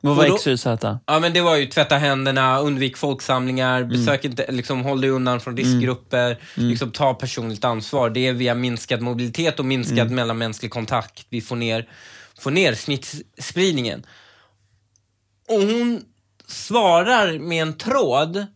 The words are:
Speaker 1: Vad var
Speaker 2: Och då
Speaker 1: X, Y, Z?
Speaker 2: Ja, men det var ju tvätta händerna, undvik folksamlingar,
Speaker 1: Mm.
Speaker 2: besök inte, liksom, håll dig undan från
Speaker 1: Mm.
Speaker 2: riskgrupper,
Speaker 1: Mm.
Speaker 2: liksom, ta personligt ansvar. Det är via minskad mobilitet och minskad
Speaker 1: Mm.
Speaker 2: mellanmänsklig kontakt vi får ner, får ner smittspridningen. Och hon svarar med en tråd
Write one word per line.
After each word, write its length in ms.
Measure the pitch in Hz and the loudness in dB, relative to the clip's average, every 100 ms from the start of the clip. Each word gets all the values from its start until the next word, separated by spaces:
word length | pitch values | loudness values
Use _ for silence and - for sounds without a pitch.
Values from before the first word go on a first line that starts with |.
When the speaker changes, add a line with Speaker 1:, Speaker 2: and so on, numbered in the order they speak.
| 143 | 2
Speaker 1:
Vad 100 | 147 | 4
var 80 | |
Speaker 2:
Och 60 | 147 | 4
då 60 | 202 | 4
Speaker 1:
X, 120 | 156 | 2
Y, 100 | 123 | 0
Z? 420 | 123 113 110 104 - | 0 -2 -2 -4 0
Speaker 2:
Ja, 120 | 156 | 2
men 140 | 170 | 2
det 80 | 170 | 2
var 140 | 175 156 | 4 2
ju 100 | 135 | 2
tvätta 320 | - 143 143 | 0 2 2
händerna, 640 | 143 135 135 135 131 131 | 2 0 0 2 2 2
undvik 380 | 147 135 131 - | 2 0 -2 -2
folksamlingar, 800 | 147 135 - 131 127 131 131 127 | -4 -4 0 0 0 0 0 0
Speaker 1:
Mm. 120 | 120 | 0
Speaker 2:
besök 360 | 123 117 135 143 | 0 2 0 -2
inte, 260 | 120 120 | -4 -4
liksom, 320 | 131 120 131 | -4 -4 -4
håll 180 | 131 135 | -2 0
dig 80 | 135 | 0
undan 300 | 131 127 123 | 0 0 -2
från 140 | 127 120 | -4 -2
Speaker 1:
Mm. 80 | 127 | 2
Speaker 2:
riskgrupper, 720 | 127 123 123 _ 127 123 120 - - | 2 2 -2 _ 0 0 -2 -10 -4
Speaker 1:
Mm. 120 | 120 | -2
Speaker 2:
liksom, 220 | 120 123 | 0 -4
ta 220 | - 143 | 0 0
personligt 500 | 127 127 - 113 104 127 | 0 -6 -6 -6 -2 -2
ansvar. 440 | 113 104 143 120 | -2 -2 0 0
Det 180 | 113 131 | 0 0
är 60 | |
via 220 | 123 123 120 | 0 0 0
minskad 460 | 123 117 - 120 | -2 -4 -4 -4
mobilitet 580 | 120 120 123 117 165 - | -2 -4 -4 -2 -2 -2
och 60 | 131 | -2
minskad 340 | 131 113 120 | -2 0 0
Speaker 1:
Mm. 160 | 113 127 | 0 0
Speaker 2:
mellanmänsklig 560 | 117 113 113 104 110 | -2 -2 -4 -6 -8
kontakt 540 | 120 110 127 - - - | -8 -2 -4 -4 -18 -10
vi 120 | 120 | -8
får 140 | 110 120 | -6 -4
ner, 320 | 117 113 113 - - - - _ | -2 -2 -6 -18 -20 -20 -20 _
får 120 | 135 | -2
ner 220 | 156 175 | 2 2
smittspridningen. 1300 | 110 - 139 - 147 - - - 175 190 147 120 69 - - - _ _ _ _ _ _ _ _ _ _ _ - | 0 -4 -6 -6 -12 -16 -12 -8 0 0 2 -4 -6 -14 -20 -20 _ _ _ _ _ _ _ _ _ _ _ -2
Och 100 | 220 | 2
hon 400 | 202 233 240 226 - _ _ _ - | 2 2 0 -2 -8 _ _ _ -16
svarar 920 | - - 226 196 170 185 247 196 160 | -12 -2 2 6 6 6 4 2 0
med 220 | 160 165 | -4 -2
en 160 | 160 151 | -2 -4
tråd 680 | 220 269 175 127 160 185 202 | 0 2 4 2 0 -2 -8